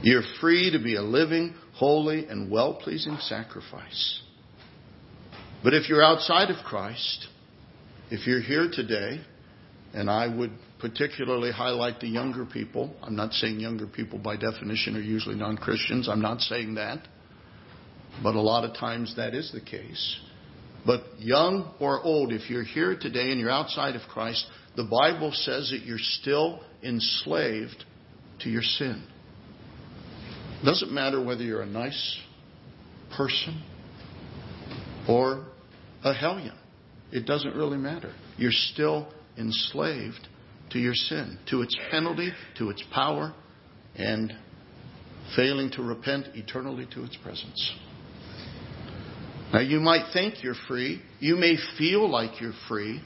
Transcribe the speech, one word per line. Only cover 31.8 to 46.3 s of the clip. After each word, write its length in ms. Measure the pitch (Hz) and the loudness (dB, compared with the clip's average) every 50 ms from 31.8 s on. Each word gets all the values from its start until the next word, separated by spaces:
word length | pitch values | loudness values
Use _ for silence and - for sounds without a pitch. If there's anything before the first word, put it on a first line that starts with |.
| 120 135 143 - - - - - - - - - - - - - - - - - - - - - - - | -4 -4 -4 -4 -4 -4 -6 -8 -10 -16 -20 -20 -20 -20 -20 -20 -20 -20 -20 -20 -20 -20 -20 -20 -16 -14
person 500 | - - 139 131 - - - - 160 156 156 - - - - - - - - - - - - - - - - - - - - - - - - - - - - - | -2 -2 0 0 2 0 -2 -2 -6 -8 -10 -12 -16 -18 -18 -18 -18 -16 -16 -16 -16 -14 -14 -14 -14 -14 -12 -12 -12 -12 -12 -12 -10 -10 -10 -10 -12 -6 2 4
or 380 | 113 120 131 131 135 135 156 - - - - - - - - - - - - | 6 6 6 6 2 0 -6 -12 -16 -20 -20 -20 -20 -20 -20 -20 -20 -2 2
a 100 | 135 139 | 2 2
hellion. 420 | 117 139 160 185 196 160 110 - - - - - - - - - - - - | 4 2 0 0 0 -6 -10 -12 -14 -20 -20 -20 -20 -20 -20 -20 -20 -20 -6
It 140 | - 127 113 | -4 -4 0
doesn't 300 | - 143 147 135 139 - | 2 0 0 0 -2 -2
really 220 | 147 156 147 143 139 | 0 0 0 0 -2
matter. 360 | 135 139 160 170 - - - - - - - - | -4 -4 -6 -6 -8 -12 -12 -14 -18 -16 -4 0
You're 140 | 110 120 | 2 4
still 560 | 107 - - - - - 151 151 151 151 151 - - - - - - - | 4 4 2 0 0 2 2 2 2 2 -2 -6 -14 -20 -20 -18 -10 -6
enslaved 880 | 113 113 110 - - - - 139 151 160 151 131 104 107 120 - - - - - - - - - - - | -4 -2 0 0 -2 -2 0 0 0 0 0 -2 -6 -8 -10 -12 -16 -18 -20 -20 -20 -20 -20 -20 -18 -6
to 80 | - 123 | -2 2
your 160 | 120 120 120 | 2 2 2
sin, 420 | - - - 156 156 135 - 90 95 - - | 2 0 0 -2 -4 -4 -6 -8 -12 -6 -2
to 120 | - 127 | 0 0
its 140 | 120 120 - - - - | 0 0 -2 -6 -4 0
penalty, 420 | - 156 165 170 165 147 175 180 180 - - - - - | 0 2 2 2 0 -2 -2 -4 -6 -8 -14 -16 -6 -4
to 120 | 123 104 | -2 -2
its 140 | 101 - - - | -2 -4 -8 -2
power, 420 | - - 135 147 151 147 151 156 156 - - - - - - - - - - - - | 2 2 2 4 2 0 -2 -4 -6 -12 -20 -20 -20 -20 -20 -20 -20 -20 -20 -20 -6
and 400 | - 95 107 110 110 113 107 - - - - - - - - - - - - - - - - - - - - - | -2 0 0 2 2 0 -2 -4 -10 -16 -18 -20 -20 -20 -20 -20 -20 -18 -18 -18 -18 -18 -18 -16 -16 -14 -2 2
failing 340 | - 127 131 139 139 135 131 | 4 4 4 4 2 0 -2
to 120 | - - 123 | -2 -4 -4
repent 440 | 117 117 117 - 139 139 139 135 - | -4 -4 -4 -2 -2 -2 -2 -2 -6